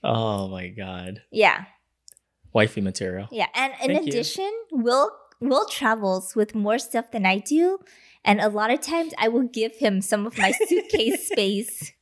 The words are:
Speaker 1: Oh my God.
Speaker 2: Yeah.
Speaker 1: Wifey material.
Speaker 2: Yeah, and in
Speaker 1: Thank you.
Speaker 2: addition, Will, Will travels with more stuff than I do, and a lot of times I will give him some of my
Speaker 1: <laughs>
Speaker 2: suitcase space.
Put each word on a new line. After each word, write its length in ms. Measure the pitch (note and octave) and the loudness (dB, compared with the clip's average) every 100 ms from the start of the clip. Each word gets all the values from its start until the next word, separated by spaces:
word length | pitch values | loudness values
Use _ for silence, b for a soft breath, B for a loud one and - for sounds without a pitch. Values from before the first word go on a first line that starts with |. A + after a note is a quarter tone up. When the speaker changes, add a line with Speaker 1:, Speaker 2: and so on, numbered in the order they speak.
Speaker 1:
Oh 440 | - A2+ A2+ G#2 F#2+ | 0 0 0 -2 -4
my 200 | F#2 F2+ | -6 -10
God. 540 | G2 F#2+ F2+ F#2 G2 _ | -10 -10 -10 -10 -12 _
Speaker 2:
Yeah. 320 | A3 G#3 - F#3+ _ _ _ _ _ _ _ - | 4 4 4 -6 _ _ _ _ _ _ _ -2
Speaker 1:
Wifey 280 | A#2 G#2+ - | 2 4 2
material. 460 | G2 - F#2+ F#2 G#2 | -4 -2 -6 -6 -8
Speaker 2:
Yeah, 140 | A3+ F#3+ | -4 -4
and 180 | - C4+ B3+ | -2 -4 -2
in 60 | C4+ C#4+ | 0 0
Speaker 1:
Thank 60 | D#4 | 0
you. 60 | |
Speaker 2:
addition, 400 | B3 A#3 - E4 A4+ A4+ | -2 -2 -4 -6 -6 -6
Will, 400 | D4 A#3 B3+ D#4 - - _ | -2 2 2 2 -2 -20 _
Will 260 | B3 C4+ - | 0 0 0
travels 720 | - C4+ A3+ G3 F#3+ F#3 - | -2 0 0 0 -2 -2 -2
with 180 | G#3 | -2
more 240 | A3 G#3 A#3 | 0 0 0
stuff 320 | - A#3 A#3 | 0 -4 -4
than 160 | A3+ F#3+ | -2 0
I 120 | F#3+ | 0
do, 400 | G3 D4+ F4 F#4+ b b b b | 0 2 2 0 b b b b
and 160 | - G#3 | 2 4
a 80 | G#3+ | 2
lot 220 | G#3 G#3+ | 2 0
of 100 | C4+ | 0
times 320 | - E4+ E4 - | 0 -2 -2 0
I 80 | A3+ | 0
will 200 | A#3 B3 | 2 0
give 260 | A3+ A3 - | -2 -4 0
him 240 | A#3+ F#3+ | 0 0
some 240 | G3+ G#3+ G#3 | 0 -2 -2
of 120 | - | 0
my 140 | G3 | 0
Speaker 1:
<laughs> 140 | - A4 | 2 2
Speaker 2:
suitcase 600 | F4+ - G#4 A4 F#4+ - | 2 2 0 2 0 0
space. 640 | F4+ G3 G3+ A#3 - - _ | 0 2 0 -4 -8 -12 _